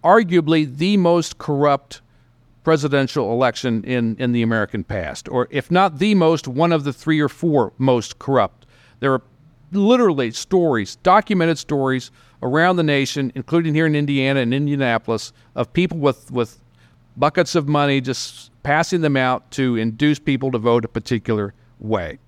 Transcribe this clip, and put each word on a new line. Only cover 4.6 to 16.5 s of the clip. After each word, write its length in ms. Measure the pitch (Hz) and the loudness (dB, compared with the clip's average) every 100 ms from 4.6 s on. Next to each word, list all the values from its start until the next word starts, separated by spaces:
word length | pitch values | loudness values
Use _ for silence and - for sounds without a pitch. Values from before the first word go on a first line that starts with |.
| 101 107 | -2 -6
past, 440 | - 107 80 - - | -6 -6 -6 -10 -6
or 200 | 127 123 | -4 -2
if 200 | 139 - | -6 0
not 280 | 175 190 143 | 2 2 0
the 160 | 208 | 0
most, 320 | 202 160 165 - | 4 2 2 -4
one 240 | 127 170 | -2 0
of 140 | 165 | 0
the 80 | 143 | -2
three 260 | 127 160 156 | -6 -2 0
or 100 | 143 | 0
four 440 | - 175 143 107 - | -2 0 0 0 -2
most 400 | 131 123 - - | 0 0 -2 -12
corrupt. 480 | - 131 101 _ - _ _ _ | -2 0 0 _ -20 _ _ _
There 120 | 135 | -2
are 100 | 131 _ _ - _ _ | -2 _ _ -20 _ _
literally 600 | 190 202 247 220 139 120 | 0 4 4 4 2 -4
stories, 640 | 110 - 190 170 120 98 - | -6 -2 0 2 0 -4 -2
documented 600 | 185 196 - 190 165 160 | 2 2 2 0 0 -2
stories 520 | - 147 135 131 - _ _ _ | -4 -2 -2 -4 -6 _ _ _
around 340 | 127 147 175 180 | -2 2 2 2
the 60 | |
nation, 500 | 156 143 135 143 131 | 0 0 -2 -4 -6
including 380 | 135 123 170 165 | -6 -2 0 0
here 120 | 151 160 | 0 2
in 80 | 147 | 0
Indiana 440 | 147 139 131 139 | 0 0 0 0
and 120 | 117 | 0
Indianapolis, 800 | 135 147 143 131 113 - 113 - _ _ | -2 -2 -2 0 -2 -2 -6 -6 _ _
of 180 | - 120 | -6 -4
people 260 | - 180 165 | 0 -2 0
with, 320 | 143 123 - | -2 -2 -6
with 300 | 123 113 | -4 -4